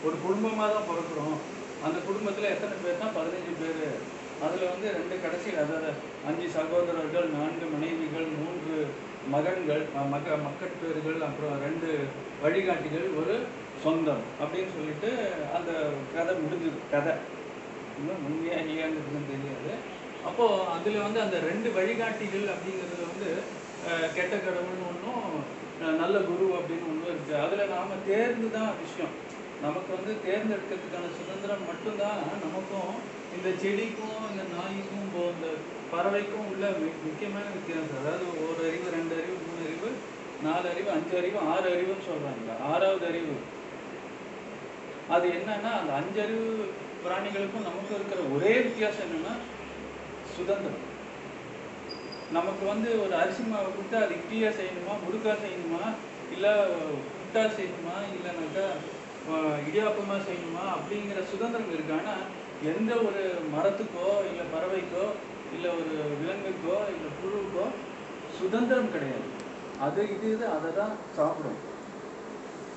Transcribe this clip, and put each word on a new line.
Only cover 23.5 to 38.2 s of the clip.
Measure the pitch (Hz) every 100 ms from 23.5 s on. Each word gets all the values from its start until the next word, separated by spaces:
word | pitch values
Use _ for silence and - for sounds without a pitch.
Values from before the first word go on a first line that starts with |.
| - - - 170
அஹ், | 165 160
கெட்ட | 180 180 202
கடவுள்னு | 185 175 180 180 175
ஒண்ணும், | 175 226 240 214 143 - - - -
அஹ், | 160 160
நல்ல | 175 202
குரு | 170 180 190
அப்படின்னு | 175 160 165 165
ஒண்ணும் | 156 175
இருக்கு. | 151 147 151
அதுல | 160 202 196
நாம | 185 196 190 196
தேர்ந்து | 208 240 226 220
தான் | 220 220 -
விஷயம். | 330 180 156 - - - - -
நமக்கு | 143 151 -
வந்து | 185 202 214
தேர்ந்தெடுக்கிறதுக்கான | 180 208 220 196 180 190 180 175 175
சுதந்திரம் | - 180 196 202 202 170
மட்டும்தான் | 170 220 208 208 214 151 202
நமக்கும் | 160 185 185 196 175 - - - -
இந்த | 175 185 175
செடிக்கும் | 196 208 226 - 220 214 208
இந்த | 196 175
நாய்க்கும் | 175 190 202 196 202 190
போ-, | 175 175
இந்த | 165 160 156 - - 135
பறவைக்கும் | 170 190 202 202 214 202
உள்ள | 190 202
மு-, | 175 160 -
முக்கியமான | 156 151 208 202 202
வித்தியாசம். | 185 165 160 151 131
அதாவது | 147 180